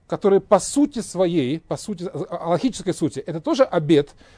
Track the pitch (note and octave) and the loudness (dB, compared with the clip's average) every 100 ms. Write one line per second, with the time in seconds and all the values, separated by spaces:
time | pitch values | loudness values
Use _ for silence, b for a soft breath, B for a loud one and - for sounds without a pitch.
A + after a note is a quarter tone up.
0 | - D#3 G3 G3 - F#3+ - C#4+ D4 A#3 | -8 -2 4 2 4 2 2 0 0 -2
1 | - F3 F#3 F3 B2 E3 - D3+ - F3 | -8 -2 0 2 0 -4 -6 -8 -8 -8
2 | F3 C#3+ F3+ F3 E3+ F3 B3+ - F#3 - | -8 -8 -8 -8 -2 0 0 -4 -6 -2
3 | D3+ C3 - D#3+ C#4 C4+ - F3 D3+ D3+ | -4 -4 -8 -6 -2 2 2 2 4 2
4 | D3 - b | 2 -8 b